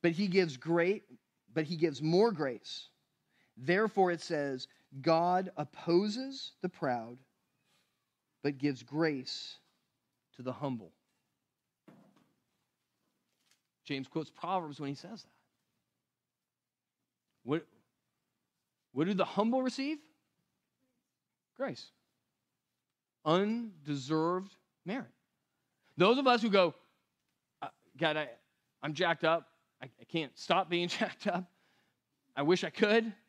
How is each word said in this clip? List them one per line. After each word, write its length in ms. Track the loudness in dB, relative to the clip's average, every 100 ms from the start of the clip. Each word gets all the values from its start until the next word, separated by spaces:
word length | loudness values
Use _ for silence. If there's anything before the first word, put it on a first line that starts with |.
"But 100 | 0
he 160 | 0 0
gives 280 | 2 2 -2
great, 480 | -2 2 2 0 -4 -20 _ _ _
but 120 | -6
he 120 | -4 0
gives 240 | 0 0
more 300 | 2 4 4
grace. 580 | 2 -4 -4 -10 -14 -14 _ _ _ _ _ _ -14
Therefore," 560 | 0 2 2 4 4
it 80 | 2
says, 480 | -2 -2 -2 -4 -8 _ _ -6
"God 500 | 2 4 4 2 0 -6
opposes 960 | -8 -8 2 2 2 -4 -8 -10 -14 _
the 60 | -8
proud, 500 | -4 -2 -2 -6 -16 _ _ _ _ _ _ _ _ _ _ _ _
but 140 | -6 -2
gives 260 | -4 -4
grace 720 | -8 -2 -2 -2 -8 -10 -12 -18 _ _ _ _ _ _ _ -12
to 60 |
the 100 | -10
humble." 400 | -6 -6 -6 -10 _ _ _ _ _ _ _ _ _ -20 -20 -20 _ _ _ _ _ _ _ _ _ _ _ _ _ _ _ _ _
James 220 | -8 -8 -6
quotes 240 | -8 -8
Proverbs 480 | -10 -4 -4 -4 -8
when 120 | -8
he 40 |
says 280 | -8 -12 -18
that. 80 | -20 _ _ _ _ _ _ _ _ _ _ _ _ _ _ _ _ _ _ _ _ _
What, 240 | -4 -4 -6 _ _ _ _ _ _ _ _ _ _ _ _
what 140 | -4 -2
do 80 |
the 100 | 0
humble 380 | 0 2 2 2
receive? 360 | 0 -4 -6 -6 _ _ _ _ _ _ _ _ _ _ _ _ _ _ _ _
Grace. 300 | -8 -8 -14 _ _ _ _ _ _ _ _ _ _ _ _ _
Undeserved 1300 | 2 2 2 -2 -6 -12 -8 -8 -2 -2 0 -2 -6 _ _ _
merit. 260 | -10 -10 -10 _ _ _ _ _ _ _ _ 4
Those 220 | 6 6
of 100 | 6
us 140 | 4
who 80 | 4
go, 240 | 4 4 0 _ _ _ _ _ _ _ _
"Uh, 80 | -16 _ _ -2
God, 200 | 0 0
I, 120 | -4 -10 _ _ _ _
I'm 100 | -8
jacked 300 | 0 0 2
up. 240 | 2 2 -2 _ _ _
I, 80 | -18 _
I 40 |
can't 280 | -8 -4 -4 -8
stop 340 | 0 0 2
being 180 | -2 -2
<laughs> 0 |
jacked 380 | -2 -4 -4 -4
up. 180 | -4 -6 _ _ _ _ _ _ _ _
I 80 | -4
wish 220 | 2 2
I 60 | 2
could. 420 | 0 4 4 2 -8